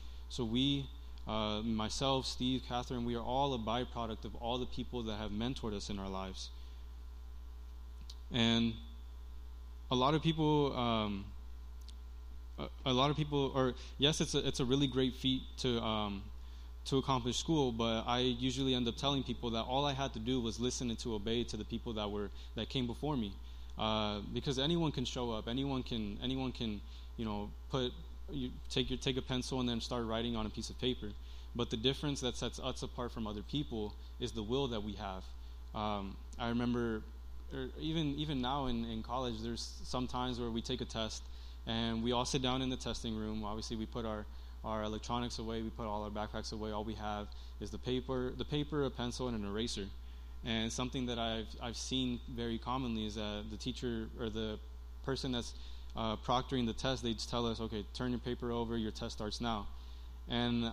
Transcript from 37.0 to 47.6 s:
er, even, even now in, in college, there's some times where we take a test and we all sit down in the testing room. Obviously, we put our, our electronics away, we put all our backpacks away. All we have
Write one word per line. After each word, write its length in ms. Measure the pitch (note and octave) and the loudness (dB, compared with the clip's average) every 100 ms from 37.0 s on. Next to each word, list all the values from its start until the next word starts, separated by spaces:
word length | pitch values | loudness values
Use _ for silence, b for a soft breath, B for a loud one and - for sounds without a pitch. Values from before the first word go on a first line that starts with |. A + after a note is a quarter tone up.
| G#2+ - - - - | -4 -10 -8 -8 -6
er, 160 | C#3 C3 - | -4 -4 -2
even, 360 | D#3 D#3+ D3+ C#3+ | 0 2 2 0
even 260 | D3+ C#3 | 0 0
now 240 | B2 C#3+ C3 | 2 2 2
in, 180 | A#2 A#2 | 2 0
in 180 | A2 | -2
college, 320 | G#2+ B2 B2+ A2+ | -2 -2 0 -2
there's 360 | A2+ A2+ - - | -2 -4 -4 -6
some 240 | - B2+ B2+ | -2 0 0
times 320 | B2 B2+ A#2+ | 0 0 0
where 100 | A#2+ | 0
we 120 | A2+ | 0
take 180 | A2 B2+ | 0 -2
a 40 | A#2 | -2
test 360 | A#2 A2 - - B B B - | -2 -2 -4 -8 B B B -2
and 340 | A2+ A#2 A2+ | 2 2 2
we 100 | A#2 | 4
all 120 | A#2+ B2 | 4 4
sit 160 | D3 | 2
down 220 | B2+ B2+ | 4 2
in 80 | C3 | 2
the 60 | B2+ | 0
testing 380 | B2 A2+ A#2+ A2 | -2 -2 -2 -2
room. 280 | G#2+ G#2+ | -2 -2
Obviously, 340 | G#2+ A2 - A2+ | -2 -2 -2 -2
we 80 | A2 | -2
put 200 | B2+ A2+ | -2 -2
our, 200 | G#2+ G#2 B B B A#2 | -2 -4 B B B -2
our 160 | A2 | 0
electronics 560 | G#2+ A2 - A#2+ A#2+ - | 0 -2 0 0 0 -2
away, 240 | A2+ A2+ | -2 -2
we 80 | A2 | -2
put 160 | G#2+ A2+ | -4 -2
all 180 | G#2 | -2
our 60 | G#2+ | -2
backpacks 420 | G#2 G#2 A2+ G#2 | -2 -2 -4 -4
away. 200 | A2+ G#2+ | -4 -2
All 120 | G#2 | -2
we 120 | G#2+ G#2 | -2 -4
have 320 | G#2+ G#2 G2+ B B - | -2 -2 -4 B B -8